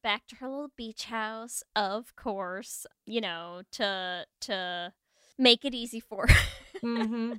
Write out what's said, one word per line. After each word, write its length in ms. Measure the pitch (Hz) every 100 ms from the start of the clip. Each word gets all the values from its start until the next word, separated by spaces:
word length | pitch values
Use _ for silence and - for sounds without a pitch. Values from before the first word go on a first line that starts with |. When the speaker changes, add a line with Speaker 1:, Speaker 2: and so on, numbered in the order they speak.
Speaker 1:
back 240 | 226 208 -
to 80 | 226
her 120 | 254
little 220 | 269 294 -
beach 280 | 226 220
house, 580 | - 226 220 220 233 - -
of 400 | 220 202 208 240 -
course, 680 | 262 196 185 185 - - - _ -
you 160 | 226
know, 400 | 202 170 170 175 185
to, 540 | - 208 190 185 180 - -
to 500 | - 196 180 175 175 - _ _ _ -
make 260 | 262 233
it 100 | 277
easy 260 | 240 233 226
for 260 | - 202 240
her. 60 |
<laughs> 100 | - - - - -
Speaker 2:
Mm-hmm. 540 | 233 233 226 233 226